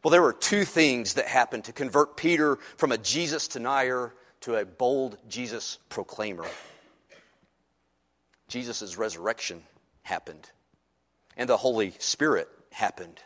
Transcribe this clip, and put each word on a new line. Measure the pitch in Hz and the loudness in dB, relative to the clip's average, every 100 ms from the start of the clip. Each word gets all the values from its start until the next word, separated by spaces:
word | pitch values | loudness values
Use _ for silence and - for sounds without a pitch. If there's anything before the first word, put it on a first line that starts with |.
Well, | 160 | 8
there | 175 | 8
were | 156 | 8
two | 110 - 208 190 | 4 0 2 2
things | - 156 127 107 - | 4 4 4 -2 -2
that | 117 | 2
happened | 127 120 117 107 | 2 2 0 -10
to | |
convert | - 135 143 147 - | -8 0 2 2 0
Peter | 160 170 151 135 - - | 0 2 2 0 -6 -2
from | 147 | 0
a | 117 | 0
Jesus | 107 135 170 151 - | -2 -2 -2 -4 -6
denier | - 120 139 127 127 123 - _ _ | -6 -2 0 0 -2 -6 -12 _ _
to | - 113 | -4 -2
a | 98 | -2
bold | 87 123 139 131 104 113 | -2 0 0 -2 -8 -14
Jesus | 110 123 110 - - _ | -10 -8 -8 -10 -14 _
proclaimer. | - 95 - 107 90 80 - - - _ _ _ - _ _ _ _ _ _ _ _ _ _ _ _ _ | -10 -10 -8 -8 -6 -10 -12 -18 -20 _ _ _ -20 _ _ _ _ _ _ _ _ _ _ _ _ _
Jesus' | 123 123 113 104 87 | -10 -8 -8 -10 -6
resurrection | 110 82 95 117 - 85 - _ _ _ | -6 -4 -4 -4 -6 -10 -18 _ _ _
happened, | - 87 - 78 - _ _ _ _ _ _ _ _ - | -8 -6 -6 -18 -20 _ _ _ _ _ _ _ _ -8
and | 123 | 2
the | 110 | 2
Holy | 127 113 98 - | 4 2 -2 -2
Spirit | - - 151 107 - - _ | -6 0 2 2 -2 -12 _
happened. | - 101 - 87 85 | -4 -4 -4 -16 -16